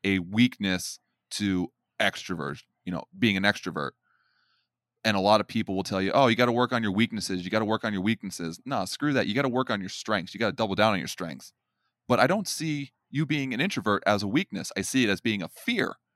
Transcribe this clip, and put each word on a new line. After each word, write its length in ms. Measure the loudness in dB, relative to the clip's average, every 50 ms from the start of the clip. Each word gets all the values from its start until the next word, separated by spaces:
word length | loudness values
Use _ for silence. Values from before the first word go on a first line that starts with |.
| -2
a 160 | 0 0 0
weakness 800 | 0 0 4 4 4 4 4 0 -2 0 0 -2 -4 -8 -12 -14 _ _ _ _ _ _
to 400 | -4 -2 0 2 2 2 0 -2 -6 _ _ _ _ 0
extroversion, 640 | 0 0 0 -4 -8 -8 -6 -6 -6 -8 -8 -10 -14 _ _ _ _
you 80 | -8
know, 140 | -8 -8 -8 -12 -2
being 200 | 0 2 2 2
an 60 | 4 2
extrovert. 480 | 2 0 0 -6 -8 -6 -6 -6 -6 -8 _ _ _ _ _ _ _ _ _ _ _ _ _ _ _ _ _ _ _ _ _ -2
And 100 | 0 0
a 60 | 2
lot 180 | 4 6 6 4
of 80 | 4
people 280 | 0 -2 -2 -2 0 -2
will 80 | -4 -2
tell 180 | -2 -2 0
you, 100 | 0 2 4
"Oh, 140 | 4 4
you 80 | 4 4
gotta 160 | 4 2 2
work 220 | 4 2 0 0 0
on 100 | -2 0
your 80 | 0
weaknesses. 520 | 2 2 2 2 0 -6 -4 -4 -4 -4 -4
You 40 | -2
gotta 160 | 0 0 2
work 200 | 0 0 0 -2
on 80 | -2 -2
your 80 | 0
weaknesses." 580 | 0 0 0 -2 -4 -10 -8 -8 -8 -8 -8 -10 _
No, 200 | -4 -4 -4 -4
screw 280 | -4 -4 -2 -2 0 2
that. 140 | 2 0
You 60 | 0 0
gotta 160 | 0 0 0
work 200 | 0 0 0 0
on 100 | -2 -4
your 100 | -4 -6
strengths. 440 | -10 -10 -4 -2 -2 -2 -2 -6 -4
You 60 | -2
gotta 160 | -2 -2 0
double 200 | 0 -2 0 2
down 180 | 4 4 4 4
on 60 | 0
your 80 | -2
strengths. 460 | -6 -6 -8 -8 -8 -8 -12 -18 -20 _ _ _ _ _ _ _ _ _ _ _
But 120 | 0 4 4
I 80 | 4
don't 200 | 4 2 0 -2
see 440 | -4 -6 -4 -4 -4 -4 -4 -6 -10 _ _ _ _
you 160 | -4 -2 -2
being 280 | 0 0 -2 -2 -2 -2
an 80 | -2
introvert 420 | -2 -2 -2 -2 2 2 2 2 4
as 180 | 2 2 2 0
a 40 |
weakness. 440 | 0 0 0 -2 -2 -6 -8 -8 -6 -6
I 60 | -6
see 220 | -4 0 2 2 4
it 60 | 4
as 120 | 2 0
being 200 | 0 -2 -2 -2
a 60 | -4
fear. 480 | -8 -10 -8 -6 -4 -2 0 -2 -2 -4 -10 _ _ _